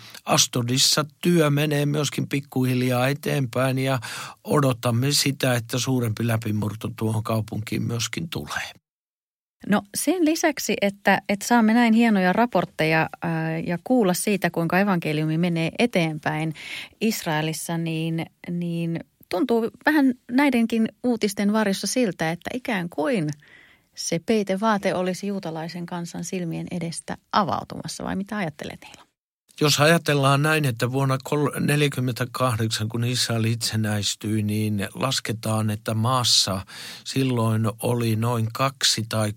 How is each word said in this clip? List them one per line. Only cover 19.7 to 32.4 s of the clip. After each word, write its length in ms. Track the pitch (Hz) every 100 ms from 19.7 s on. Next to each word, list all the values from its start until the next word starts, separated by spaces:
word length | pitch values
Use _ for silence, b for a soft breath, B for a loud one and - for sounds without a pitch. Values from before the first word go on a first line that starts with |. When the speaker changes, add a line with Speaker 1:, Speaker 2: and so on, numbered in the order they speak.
| - -
Speaker 2:
vähän 280 | 311 269 247 -
näidenkin 580 | 247 285 240 233 226 220 -
uutisten 480 | 247 233 214 202 202
varjossa 340 | 220 208 196 208
siltä, 440 | 254 226 165 160
että 200 | 170 -
ikään 340 | 254 - 202 175
kuin – 420 | - 302 233 151 147 b b b b b
se 260 | - - 165 -
peitevaate 680 | 220 196 190 226 202 196
olisi 320 | 175 185 180 196
juutalaisen 600 | 196 175 160 165 175 170
kansan 380 | 175 170 175
silmien 420 | 175 190 170 160 165
edestä 460 | 180 165 165 - - _
avautumassa, 720 | 214 165 101 - - 165 -
vai 120 | - 190
mitä 200 | 196 208
ajattelet, 440 | 170 - - -
Niilo? 240 | - - - _ _ _ _ -
Speaker 1:
Jos 200 | 147 139
ajatellaan 640 | 147 170 160 143 135 139
näin, 220 | 151 156
että 280 | 139 113 123
vuonna 260 | 131 135 135
kol-, 360 | - 147 147 -
neljäkymmentäkahdeksan, 1300 | - 147 147 135 127 117 120 -